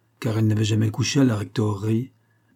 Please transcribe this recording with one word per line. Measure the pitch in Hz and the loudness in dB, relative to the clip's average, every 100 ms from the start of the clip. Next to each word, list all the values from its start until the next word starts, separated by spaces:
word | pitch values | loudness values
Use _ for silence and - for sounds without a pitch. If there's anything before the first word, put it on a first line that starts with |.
| _ _ | _ _
car | 117 110 | -4 0
elle | 110 | 2
n'avait | 107 | 2
jamais | 107 107 110 | 0 0 0
couché | 120 110 139 | -2 0 2
à | |
la | 127 107 | 2 2
rectorerie, | 101 - 104 98 110 113 131 _ _ _ _ | -4 -2 -2 -2 -2 -2 -2 _ _ _ _